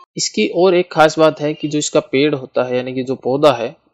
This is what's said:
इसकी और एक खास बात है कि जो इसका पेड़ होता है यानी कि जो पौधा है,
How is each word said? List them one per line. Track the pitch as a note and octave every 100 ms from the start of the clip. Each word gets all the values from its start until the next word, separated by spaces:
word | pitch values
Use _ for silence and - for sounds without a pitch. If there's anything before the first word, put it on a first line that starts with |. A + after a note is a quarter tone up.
| _ -
इसकी | - - G#3+ E3+
और | F#3
एक | F3 F3+
खास | D#3+ D#3 D#3+
बात | D#3 D3+
है | D3
कि | D3+ D3+
जो | D3
इसका | - -
पेड़ | - C3 D3+
होता | C#3+ C3 -
है | B2+ B2
यानी | B2+
कि | B2+
जो | B2+
पौधा | B2+ B2 C#3 D3
है, | B2 G#2+ - _